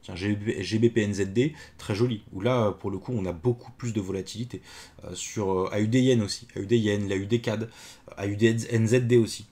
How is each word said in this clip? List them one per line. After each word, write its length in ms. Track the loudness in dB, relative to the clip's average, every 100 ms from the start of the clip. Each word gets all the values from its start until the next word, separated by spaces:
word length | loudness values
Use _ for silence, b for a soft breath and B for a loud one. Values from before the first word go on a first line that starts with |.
Tiens, 140 | -12 -6
G 180 | -2
B 100 | -2
P, 180 | -2 -4
G 160 | -2 2
B 140 | 4
P 80 | 4
N 140 | 0
Z 180 | 0 0
D, 220 | 2 0 -2 B -18
très 160 | -6
joli. 300 | 0 0 -2 -8
Où 80 | -6
là, 300 | 0 2 0
pour 180 | -2 -6
le 80 | -8
coup, 160 | -6 -4
on 80 |
a 80 | -4
beaucoup 400 | -2 -2 -2 -6
plus 220 | -10 -4
de 80 | -4
volatilité. 580 | -4 -6 -6 -10 -10 -10 B B B -18
Euh, 100 | -14
sur, 360 | -12 -10 -4 0
euh, 200 | 0 0
A 80 | 0
U 80 | 2
D 140 | 4
Yen 180 | 4 4
aussi, 260 | 2 -6 -10 -10
A 40 |
U 60 | 2
D 100 | 2
Yen, 320 | 4 0 0
l'A 80 | -2
U 80 |
D 160 | 0 -2
cad, 300 | 0 -4 -6 B B B -20 -8
A 80 | -6
U 100 | 2
D 180 | 4 4 0
N 180 | 2 4
Z 200 | 4 4
D 100 | 4
aussi. 300 | 4 -2 -14